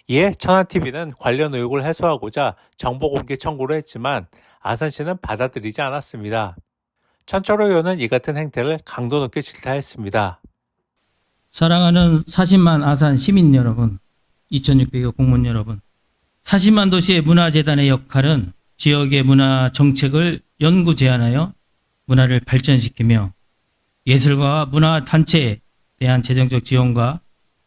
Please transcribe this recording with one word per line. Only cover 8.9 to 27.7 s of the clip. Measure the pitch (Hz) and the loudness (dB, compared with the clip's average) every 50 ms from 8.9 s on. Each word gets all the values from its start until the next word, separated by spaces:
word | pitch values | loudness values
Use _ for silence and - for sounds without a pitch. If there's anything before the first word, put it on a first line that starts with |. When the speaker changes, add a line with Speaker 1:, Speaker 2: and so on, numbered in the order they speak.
| - - 123 117 143 147 | -10 -8 -6 -4 -4 -4
Speaker 1:
높게 | 139 113 - 151 | -4 -4 -6 -8
질타했습니다. | 139 - - - - 127 135 143 135 - - - 107 98 95 110 104 92 90 _ _ - _ _ _ _ _ _ _ _ _ _ _ _ _ _ _ _ _ _ _ _ - | -10 -10 -14 -14 -10 -8 -8 -8 -8 -10 -14 -12 -10 -6 -4 -4 -4 -4 -6 _ _ -20 _ _ _ _ _ _ _ _ _ _ _ _ _ _ _ _ _ _ _ _ -4
Speaker 2:
사랑하는 | - 165 165 170 175 180 170 175 180 175 170 160 156 165 | -2 0 2 2 2 4 4 4 4 4 4 4 2 0
사십만 | - - - 170 170 190 190 175 170 160 151 143 | -2 -2 0 2 4 6 6 6 4 4 2 2
아산 | 143 147 135 151 151 139 | 0 2 2 2 2 2
시민 | 127 - - 196 196 170 147 131 | 2 2 2 4 4 6 6 6
여러분, | 131 123 117 110 117 120 113 101 - _ _ _ _ _ _ _ _ _ - | 4 2 2 0 0 -2 -2 -2 -6 _ _ _ _ _ _ _ _ _ -6
이천육백여 | - 135 - - 135 135 - 131 - 123 123 120 117 | -6 -4 0 2 2 2 2 0 -2 -4 -6 -4 -4
공무원 | - 131 127 127 123 123 | -2 0 2 2 2 0
여러분, | 120 117 110 107 110 110 104 - _ _ _ _ _ _ _ _ _ _ _ - | -2 -4 -4 -6 -8 -10 -14 -14 _ _ _ _ _ _ _ _ _ _ _ -6
사십만 | - - 196 180 214 220 208 196 196 | -2 0 2 4 4 4 4 2 2
도시의 | 180 180 175 185 185 170 | 0 0 2 2 2 2
문화재단의 | 151 151 170 170 170 165 147 156 147 156 147 143 139 139 | 4 4 4 4 4 4 2 0 0 2 2 2 2 2
역할은 | 135 131 - - - 135 135 147 156 135 98 87 - _ _ _ _ - | 2 0 -2 -4 -2 0 2 2 2 0 -2 -6 -10 _ _ _ _ -2
지역의 | - 147 147 143 143 135 139 139 135 | 0 0 2 2 0 0 0 0 2
문화 | 131 135 135 135 135 135 131 131 127 | 4 4 4 4 4 2 2 0 0
정책을 | 131 - 143 143 135 135 143 135 143 151 170 175 160 - _ _ _ - | 0 2 2 2 2 0 -2 0 0 0 0 0 -2 -6 _ _ _ -2
연구 | 147 160 180 185 175 165 156 | 0 2 2 2 2 2 0
제안하여 | 123 131 131 127 123 117 117 123 143 165 196 - _ _ _ _ _ _ _ _ _ - | 2 2 2 2 2 0 0 0 0 -2 -4 -8 _ _ _ _ _ _ _ _ _ -4
문화를 | - 127 127 127 123 127 120 | 0 2 2 4 4 2 0
발전시키며 | - - 131 131 131 - 139 123 110 113 - - 113 113 117 110 101 95 - _ _ _ _ _ _ _ _ _ _ _ _ _ - 120 | -2 0 -2 0 2 2 2 2 2 -2 -4 -2 0 2 2 0 0 -4 -10 _ _ _ _ _ _ _ _ _ _ _ _ _ -2 0
예술과 | 131 139 123 147 143 139 147 139 147 156 151 | 2 2 4 2 2 2 0 0 0 -2 -2
문화 | 135 135 151 156 160 165 156 139 | -2 0 2 2 2 2 0 -2
단체에 | - - 160 156 - - 160 139 113 107 - _ _ _ _ _ _ _ - | 0 2 2 2 2 2 0 0 0 -4 -6 _ _ _ _ _ _ _ -4
대한 | 131 127 127 127 120 | 0 0 0 0 0
재정적 | - 131 127 131 123 131 120 - | 0 0 0 0 0 0 -2 -2
지원과 | - 135 127 123 123 117 120 117 123 151 170 _ _ _ _ _ _ _ _ _ _ | 0 0 2 2 2 2 0 -2 -2 -4 -8 _ _ _ _ _ _ _ _ _ _